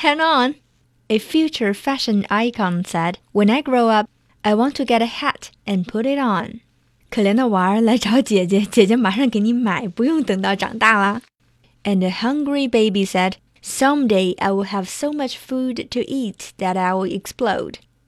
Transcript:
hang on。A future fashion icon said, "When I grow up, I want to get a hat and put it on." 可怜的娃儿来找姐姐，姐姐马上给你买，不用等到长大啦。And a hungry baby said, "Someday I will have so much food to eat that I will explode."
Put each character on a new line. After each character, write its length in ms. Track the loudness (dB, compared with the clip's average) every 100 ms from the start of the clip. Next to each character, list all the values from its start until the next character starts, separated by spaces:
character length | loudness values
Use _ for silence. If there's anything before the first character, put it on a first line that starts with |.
hang 160 | -2 0
on。 380 | 2 2 0 -4 _ _ _ _ -4
A 100 | -4
future 560 | 0 0 0 0 -2
fashion 500 | -2 -4 -4 0 0 0
icon 560 | 0 -2 -2 -2 -2
said, 320 | -4 -2 -2 -4 _
"When 180 | 2 4
I 120 | 2
grow 240 | 2 2 4
up, 200 | 2 0 _ _ _
I 100 | 0
want 200 | 2 0
to 100 | 0
get 180 | 0 0
a 60 | 0
hat 420 | -4 -4 -4 -10 _
and 200 | -4 -4
put 180 | -2 -2
it 160 | -2 0
on." 400 | 0 -2 -4 -12 _ _ _ _ -8
可 140 | 0
怜 100 | 2
的 140 | 2 2
娃 200 | 2 2
儿 120 | 2
来 160 | 2 2
找 240 | 2 2
姐 240 | 2 2
姐， 160 | 2 0
姐 240 | 2 4
姐 100 | 4
马 140 | 4 2
上 180 | 2 0
给 120 | 0
你 120 | 0
买， 360 | 0 0 -2 -4
不 160 | -2
用 180 | 0 0
等 180 | 0 -2
到 160 | 0
长 220 | -2 -4 2
大 160 | 4
啦。 300 | 4 2 -2 -10 _ _ _ _ _
And 220 | -2 0
a 60 | 0
hungry 580 | -2 -2 -2 0 -2 0
baby 340 | 2 2 2
said, 300 | 0 0 0 -4 _ _
"Someday 720 | -10 0 2 2 2 2 2 0
I 140 | -2
will 160 | -2 -2
have 180 | -6
so 220 | -6 -6 -6
much 260 | -4 -6
food 520 | -8 -8 -4 -4 -6 -6
to 120 | -6
eat 500 | -4 -4 -6 -8 -14 -6
that 180 | -4 -2
I 160 | -2
will 160 | -2 -4
explode." 640 | -6 -8 -4 -2 -2 -6 -12 _ _